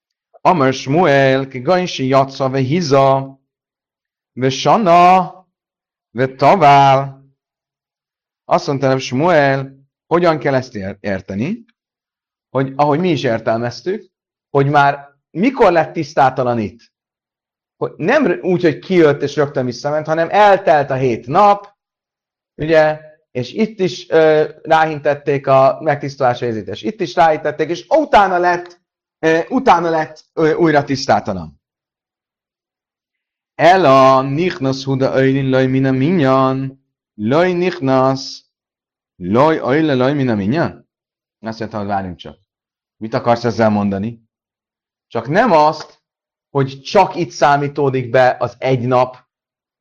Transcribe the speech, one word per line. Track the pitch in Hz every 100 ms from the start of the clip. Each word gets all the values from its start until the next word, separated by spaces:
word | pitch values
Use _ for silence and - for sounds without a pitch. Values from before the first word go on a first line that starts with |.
| _ _ _
Amar | _ 156 180 131
Shmuel, | 131 131 151 175 139 135 131 135
ki | 127
gainsi | 127 185 180 - 131
jatsza | 135 135 135 135
ve | 135
hiza, | 131 170 156 139 135 135 135 - _ _ _ _ _ _ _ _ _
ve | - 131
sana, | 135 147 180 196 175 180 185 180 - _ _ _ _ _ _ _
ve | 110 131 135
tavál. | 143 190 147 139 139 135 139 - _ _ _ _ _ _ _ _ _ _ _ _ -
Azt | 170 170
mondta, | 139 135
Reb | 131
Shmuel, | 131 123 175 160 139 135 135 - _ _ _
hogyan | 170 175 156
kell | 147 131
ezt | 123 107
ér-, | 95 -
érteni? | 104 95 - 98 139 233 - _ _ _ _ _ _ _ _
Hogy | 131 135 135
ahogy | 147 147
mi | 185
is | 143
értelmeztük, | 127 113 113 113 120 - 180 208 - _ _ _ _
hogy | 139 139
már | 147 139 143 - _ _
mikor | 156 233 262 208
lett | 170 151
tisztátalan | 165 151 - 135 - 123 120
itt? | 104 - _ _ _ _ _ _ _ _ _ _
Hogy | 151 -
nem | 165 294 226
r-, | - 170
úgy, | 175
hogy | 170 139
kijött | - 185 156 143
és | 139 151
rögtön | 143 147 123
visszament, | 120 143 151 151
hanem | 160 165
eltelt | 196 208 190 190 156 139
a | 131
hét | 135 117 -
nap, | 160 208 202 - _ _ _ _ _ _ _ _ -
ugye, | 151 160 156 156 - _ _
és | 127 120
itt | - 214 208
is, | 185 - -
ö, | 160 156 156 151 -
ráhintették | - 160 160 147 147 143 156 139 139
a | 135 135 127
megtisztulás | 156 143 143 - 127 120
részét, | 123 110 95
és | 104
itt | 220 -
is | 165 185
ráhintették, | 165 156 156 143 160
és | 175 -
utána | 302 294 226 196 180
lett, | 175 175 175 - _ _ _ _
ö, | 160 165 165
utána | 254 170 175 170
lett, | 160 156 - _
ö, | - 156 -
újra | 165 151 139
tisztátalan. | 135 - 107 - 95 78 - _ _ _ _ _ _ _ _ _ _ _ _ _ _ _ _ _ _ _ -
Ela | 151 190 151 135 131 131
nichnas | 139 139 180 - 135 135 135
huda | 135 131 131
öjlin | 135 135 135
loj | 131 131
mina | 131 135
minyan, | 131 139 185 131 135 131 131 135 135 _ _ _ -
loj | 107 147 185
nichnas, | 175 180 175 135 131 131 135 - - _ _ _ _ _ _ _ _
loj | 90 110 151 160
öjle | 123 143 160 131
loj | 127 147
mina | 131 107
minyan? | 98 151 127 - _ _ _ _ _ _
Azt | 110 113
mondta, | 107 110
hogy | 101
várjunk | 98 95 82
csak. | 76 73 _ _ _ _ _ _
Mit | 110 127
akarsz | 123 117 120
ezzel | 104 110
mondani? | 104 101 98 107 117 _ _ _ _ _ _ _ _ _
Csak | 117 117
nem | 170 247
azt, | 160 151 156 - _ _ _ _ _ _
hogy | 139 135 -
csak | - 208 185 -
itt | 170
számítódik | - 156 143 143 143 139 131 120
be | 131 127 -
az | 120 -
egy | 131 131 120
nap, | 127 127 - _ _ _ _ _ _